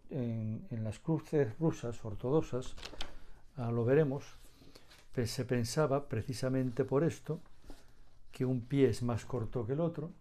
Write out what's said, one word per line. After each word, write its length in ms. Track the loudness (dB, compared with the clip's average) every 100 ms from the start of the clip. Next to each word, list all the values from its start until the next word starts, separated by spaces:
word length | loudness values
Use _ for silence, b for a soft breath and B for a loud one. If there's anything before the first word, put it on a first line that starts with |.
| -8
en, 560 | -4 -2 -2 -2 -4 -4
en 140 | -4
las 160 | -4 -4
cruces 580 | 0 -2 2 2 2 2
rusas 480 | 0 0 -4 -4 -6
ortodoxas, 720 | -4 2 2 2 -4 -4 -6 B B B B B B -12 -6
ah, 160 | -2
lo 120 | 2
veremos, 420 | 6 6 6 0 -6 -16 B B B B B B B
pe-, 140 | -2 -2
se 180 | -2
pensaba 640 | 0 2 2 2 4 2 0
precisamente 760 | -4 -2 -2 0 2 0 0 2
por 180 | 4
esto 380 | 4 0 -6 -6 -6 B B B B B B B -14
que 140 | -2 2
un 160 | 2
pie 280 | 2 6 6
es 120 | 6
más 240 | 0 0 -2
corto 400 | -2 -2 -2 0
que 80 |
el 60 | 2
otro. 320 | 0 0 -8 -10